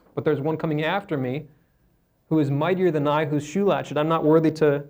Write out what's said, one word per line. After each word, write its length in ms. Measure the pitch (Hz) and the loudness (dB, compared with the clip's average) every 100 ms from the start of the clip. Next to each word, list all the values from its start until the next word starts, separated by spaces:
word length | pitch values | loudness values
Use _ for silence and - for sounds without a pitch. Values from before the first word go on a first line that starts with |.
| _ | _
but 120 | - 156 | -6 -2
there's 160 | 143 | 0
one 160 | 143 156 | -2 -2
coming 260 | 170 147 | -2 -2
after 340 | 151 190 196 147 | -2 -4 -4 -4
me 300 | 127 135 - _ _ _ _ _ _ _ - | -4 -6 -10 _ _ _ _ _ _ _ -2
who 120 | 160 | 0
is 120 | 139 | 0
mightier 400 | 139 160 185 185 | 0 0 0 0
than 160 | 156 143 | 2 0
I, 180 | 147 156 | 0 0
whose 200 | 147 147 | -2 -4
shoe 200 | 196 202 | -2 0
latchet 320 | 143 131 143 | 0 -2 -2
I'm 120 | 151 | 0
not 160 | 165 151 | 2 4
worthy 260 | 160 160 | 4 4
to, 320 | 156 151 143 143 | 2 2 0 -4